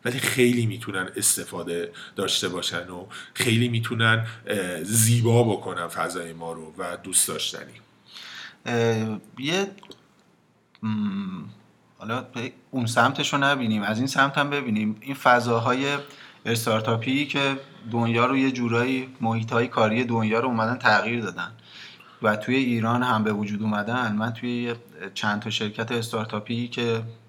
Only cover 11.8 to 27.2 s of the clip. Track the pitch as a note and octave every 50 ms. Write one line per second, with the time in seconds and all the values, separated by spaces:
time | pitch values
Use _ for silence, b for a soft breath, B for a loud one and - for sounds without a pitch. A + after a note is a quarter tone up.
11.8 | _ _ _ _ F#2+ G#2+ A#2 B2+ B2 - - - B2+ C3+ - - _ _ - C3
12.8 | A#2+ A2+ A2+ B2 A#2+ B2+ C3+ - D3 - - C#3+ C3+ C#3 C#3+ C3+ B2 A2+ A2 G#2+
13.8 | G#2 G2+ A2 A2 B2+ C3+ - C#3 C3+ C#3 C#3 D3+ C#3+ C#3+ C#3+ C#3+ C3+ B2 G#2+ G#2+
14.8 | G#2+ G#2+ G#2+ - - C3+ C#3 - - C3 B2 B2 A#2 A#2+ A#2+ A2+ A2+ B2 B2 C3
15.8 | C#3 C#3+ C#3+ C#3 C#3 B B B B B B B B A2 A#2 A2+ - A#2+ A2 A2
16.8 | A2 A#2 A#2 A2+ - B2+ C3 C#3 D3 C#3+ - C#3+ C#3 C#3 C#3 C3+ - - - -
17.8 | - A#2 A2+ A#2 A#2 A#2 A#2 A#2 A#2+ B2+ C3+ C3+ C3+ C3+ B2 B2 A#2+ A#2 A#2 A#2
18.8 | B2 C3 C3 C3 B2+ B2+ - - A#2 A2+ A2+ A2+ A2+ A2+ B2+ A#2 A#2 A#2 - C3+
19.8 | A2+ G#2+ A2 A#2+ B2+ A#2 A#2 A2+ A2 G#2+ A2 A#2 B2 C3 A#2+ A2+ A2 A2+ B2 A#2+
20.8 | A#2+ A#2 G#2+ G#2 G#2 A2 A#2+ A#2+ A2 F#2+ F2 E2+ F2 - - B B B B B
21.8 | B B B B B B B B - G#2+ G#2 G#2+ - - B2 C3+ C3+ B2 A#2+ A2+
22.8 | A2 A2+ A#2+ B2 B2 B2+ A#2+ G#2+ G#2+ G#2+ G#2 G#2 G#2 G2+ G#2 G2+ A2 G#2+ G#2+ G#2
23.8 | G2+ A2 A#2+ B2+ B2 A2 G#2 G#2 A2 A#2+ A#2 A2+ B2 A#2+ A#2+ A#2+ A#2+ A#2+ A#2 A2+
24.8 | - - - D#2 F2+ G2 G2 - - G#2+ G#2 G#2 G#2 A#2 A2 - A2 G#2+ G#2 -
25.8 | A2+ A2+ B2+ A#2 A2+ A#2 - A2+ A2 A2+ - G#2+ G#2 - A#2 A#2 A#2+ A#2 A#2+ B2
26.8 | A#2+ A#2 A2+ A2+ A2 A2+ - -